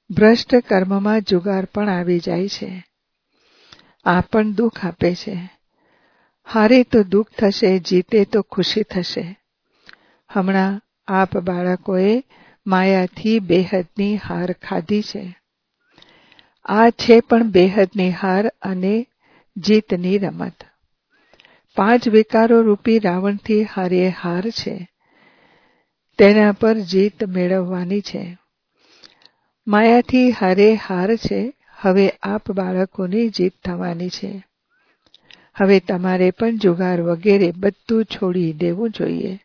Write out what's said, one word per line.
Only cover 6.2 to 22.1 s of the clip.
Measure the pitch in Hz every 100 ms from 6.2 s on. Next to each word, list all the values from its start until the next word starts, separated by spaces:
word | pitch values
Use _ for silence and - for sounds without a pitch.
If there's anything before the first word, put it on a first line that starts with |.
| _ _
હારે | - 220 214 254
તો | 247 240
દુઃખ | 190 196 220 -
થશે, | 208 196 185 190
જીતે | 165 180 180 226
તો | 196 220
ખુશી | - - 180 -
થશે. | 208 190 175 - 165 196 _ _ _ _ - - _ _ _
હમણાં | 208 185 196 190 202 - _ -
આપ | 190 190 202
બાળકોએ | 180 180 180 180 - 185 196 233 - _ _ _ -
માયાથી | 185 190 190 180 - 220 226
બેહદની | 185 175 180 190 170 - 202 208
હાર | - 175 180
ખાધી | 180 - 190 160 208
છે. | 208 202 190 180 _ _ _ _ _ _ _ _ _ _ _ _
આ | - 202 233
છે | - - 226
પણ | - 233 226
બેહદની | 185 185 202 190 208 185
હાર | 170 190 185 226 -
અને | 190 185 185 220 247 _ _ _ _ -
જીતની | 165 214 - 180 180 196
રમત. | 185 165 180 - - _ _ _ _ _ _ _ _ _ _ -
પાંચ | 202 240
વિકારો | 240